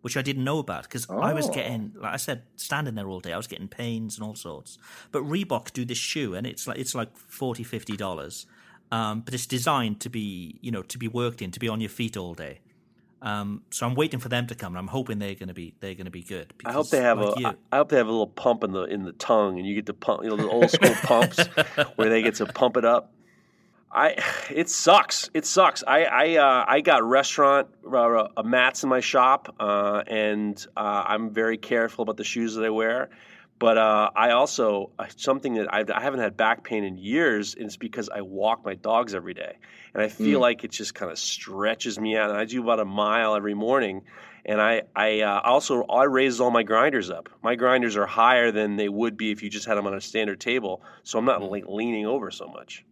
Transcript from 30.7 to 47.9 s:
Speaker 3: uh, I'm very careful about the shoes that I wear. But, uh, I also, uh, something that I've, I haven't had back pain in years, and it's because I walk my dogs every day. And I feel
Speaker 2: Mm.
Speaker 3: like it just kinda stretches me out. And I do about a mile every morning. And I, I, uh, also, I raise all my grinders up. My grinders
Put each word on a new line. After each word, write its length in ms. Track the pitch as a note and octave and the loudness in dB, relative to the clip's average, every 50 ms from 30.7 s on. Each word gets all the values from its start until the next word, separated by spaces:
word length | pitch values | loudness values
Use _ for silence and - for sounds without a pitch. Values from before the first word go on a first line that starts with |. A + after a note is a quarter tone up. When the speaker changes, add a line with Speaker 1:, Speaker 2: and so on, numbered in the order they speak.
| _ | _
Speaker 3:
uh, 280 | - G#2+ G#2 G#2 G2+ F#2 | -4 -2 -2 -2 -2 0
I'm 240 | - G#2+ G#2+ A2+ A2 G#2 | 0 -2 -2 -2 -4 -2
very 240 | A2+ A2+ A2+ A2+ | 0 0 0 -2
careful 460 | A2 - - A#2+ A#2 A2+ A2+ - - A#2 | -4 -4 -2 0 0 0 0 -2 -6 -4
about 140 | G#2+ G#2+ | -4 -4
the 80 | A2 G#2+ | -6 -6
shoes 300 | - - A#2 A#2 A2+ A2 | -6 -4 -4 -4 -4 -2
that 100 | A2+ A2 | -2 -2
I 40 | A2 | -2
wear. 400 | G#2+ A2 A2 A2+ A#2 B2+ C3+ - - - - - - - - _ _ | 0 0 0 0 0 -2 -4 -6 -10 -20 -20 -20 -20 -20 -20 _ _
But, 200 | _ A#2 A2+ A2+ | _ 2 4 6
uh, 320 | A2+ A2 G#2+ G#2+ G#2 G#2+ G2+ - | 6 6 6 4 4 2 2 2
I 180 | G#2 A2+ A#2+ | 2 4 4
also, 600 | A#2 B2 C#3 D3 - - A#2+ G#2+ G#2 G2 G2 - _ - | 6 4 4 2 2 0 2 2 2 0 -2 -6 _ -12
uh, 60 | G2 G2 - | -12 -12 -12
something 380 | - - C#3 C3+ C#3 C#3 C#3 A#2 | -6 -2 0 0 0 0 -2 -2
that 180 | A2 G2+ E2+ - | -2 -2 0 0
I've, 160 | G#2 G#2+ G#2 | -2 -2 0
I 120 | - - | -2 -2
haven't 180 | A#2+ C#3+ C3+ B2+ | -2 -2 -2 0
had 160 | A2+ G2+ F#2+ | -2 -2 0
back 300 | - A2 A2 A#2 - - | 2 2 2 2 0 -2
pain 180 | - A#2+ A2 G2+ | -6 -4 -4 -4
in 140 | F#2+ F#2 | -4 -6
years, 580 | F2+ F#2+ G#2 A#2+ D#3 E3+ C#3+ A2+ G#2 G#2 G2+ - | -8 -6 -2 0 2 2 2 2 0 -2 -4 -8
and 80 | - - | -12 -12
it's 100 | G#2 F#2 | -14 -12
because 320 | - B2 A2+ A2 A#2+ G#2+ - | -12 -12 -10 -8 -8 -8 -8
I 100 | - G#2 | -8 -10
walk 440 | G2 F#2 F#2+ G2 G2+ A2 A#2 A2+ - | -10 -8 -6 0 0 0 0 0 -4
my 100 | G#2 F#2+ | -10 -10
dogs 400 | F2+ - G#2+ A2+ A2+ B2 A2+ G2 | -6 -2 0 2 2 2 0 -6
every 180 | F#2 E2+ F2+ F#2 | -8 -8 -8 -12
day. 240 | - - E2+ - _ - - - - - - _ | -12 -12 -14 -14 _ -20 -20 -20 -20 -20 -12 _
And 100 | - G#2+ | -4 -4
I 60 | G#2+ | -4
feel 300 | - - A2 A2 D3 C3+ | -2 -2 2 2 4 4
Speaker 2:
Mm. 20 | |
Speaker 3:
like 240 | B2 A#2+ A#2+ A2+ - | 4 2 2 0 -6
it 60 | A2 | -10
just 220 | - - G#2+ - - | -10 -8 -10 -10 -10
kinda 220 | - G2+ F2 D#2+ | -10 -10 -10 -8
stretches 840 | - - - - - - F#2 F#2+ F#2+ G2+ A2 A2+ - - A#2+ G#2 | -6 -6 -6 -6 -8 -10 -12 -6 -2 -2 -2 -2 -2 -6 -8 -6
me 200 | G2 A2 A2 A2 | -4 -4 -2 0
out. 120 | A2 G#2+ G#2 | 0 0 0
And 80 | G#2 | 0
I 60 | G#2 A2+ | -4 -4
do 180 | A2 A#2+ B2+ | -4 -4 -4
about 200 | A#2 A#2 A#2 A2 | 0 0 0 0
a 40 | G#2+ | 0
mile 480 | G2 G2 G#2 G#2 G#2+ G#2+ A#2 A2+ G#2+ G#2+ | -2 -2 0 0 2 2 2 2 2 0
every 200 | G#2 G2+ G#2 G#2 | 0 0 -2 -2
morning. 480 | G2+ A2 A#2 C3 C3+ A#2+ G2+ F#2+ G2 - - - - - - - - _ | -2 0 0 2 2 0 -2 -4 -8 -12 -16 -20 -20 -20 -20 -20 -14 _
And 140 | - G#2+ G#2+ | -2 0 2
I, 220 | G#2+ A2+ A#2 A2 - _ _ | 4 4 2 0 -2 _ _
I, 280 | G2 G#2+ A2 G#2+ G#2+ | 0 2 2 4 2
uh, 180 | G#2+ G#2 G2+ G2+ - | 2 2 2 2 4
also, 400 | A#2+ B2+ C#3+ C#3+ - C3+ A#2+ - | 4 4 4 4 2 0 0 0
I 180 | - G2+ B2 C3+ | 2 4 4 4
raise 380 | C#3+ C3 C3 C3+ C3+ B2 A2+ | 6 6 4 4 2 2 2
all 100 | B2+ B2 | 2 4
my 120 | A#2 A#2 A2+ | 4 2 2
grinders 460 | G2+ A2 A2+ B2+ D3+ C#3 A#2+ F#2+ F2+ | 4 4 4 4 4 2 0 -2 -4
up. 200 | F2 E2 - - - _ | -8 -10 -12 -18 -20 _
My 140 | - A2+ B2 | -2 -2 0
grinders 400 | A#2 B2 B2+ C3 B2+ A#2+ A#2 | 2 4 4 4 4 2 0